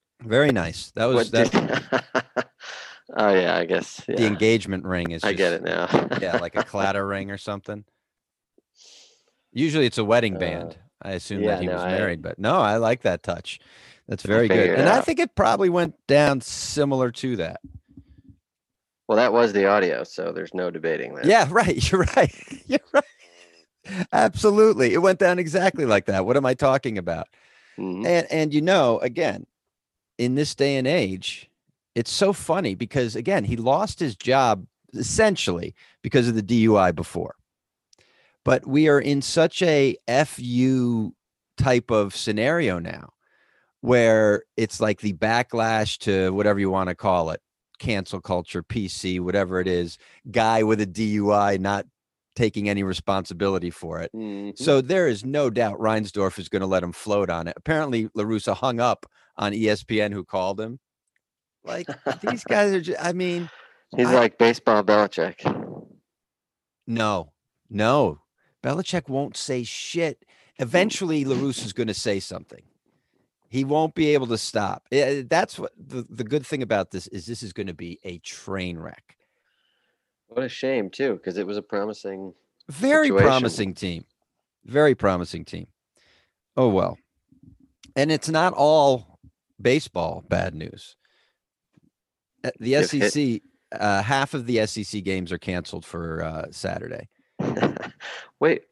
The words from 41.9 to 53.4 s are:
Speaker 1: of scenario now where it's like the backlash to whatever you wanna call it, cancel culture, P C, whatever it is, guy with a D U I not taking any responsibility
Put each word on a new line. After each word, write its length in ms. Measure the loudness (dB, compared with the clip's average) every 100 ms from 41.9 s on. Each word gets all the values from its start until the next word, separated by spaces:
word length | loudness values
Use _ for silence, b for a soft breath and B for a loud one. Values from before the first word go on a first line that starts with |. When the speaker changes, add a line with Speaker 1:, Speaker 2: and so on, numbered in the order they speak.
Speaker 1:
of 240 | 0 0 -4
scenario 640 | -4 -2 0 0 -2 -2
now 320 | -6 -12 -18 _ _ _ _ _ _ _
where 600 | 2 4 6 6 4 2 -2 -4
it's 220 | -4 -2
like 180 | -2 -2
the 120 | -4
backlash 840 | -2 0 0 0 -2 0 0 -2 -4
to 320 | -2 0 0
whatever 260 | 0 0 0
you 100 | 0
wanna 240 | -2 -4 -2
call 340 | 0 0 0
it, 120 | -6 _ _ _ -10
cancel 400 | -4 -4 -6 -8
culture, 420 | -4 -4 -4 -8
P 240 | -6 -6 -6
C, 320 | -6 -4 -4
whatever 400 | -2 0 0 0
it 80 | 0
is, 300 | 0 -2 -10 b b -4
guy 320 | 0 4 4
with 160 | 4 2
a 40 | 0
D 200 | -2 -2
U 180 | 0 2
I 240 | 4 2 0
not 280 | -2 -2 -6 _ _ _ _ -2
taking 320 | -2 0 -2
any 140 | 0
responsibility 840 | -2 -4 -2 -2 -4 -2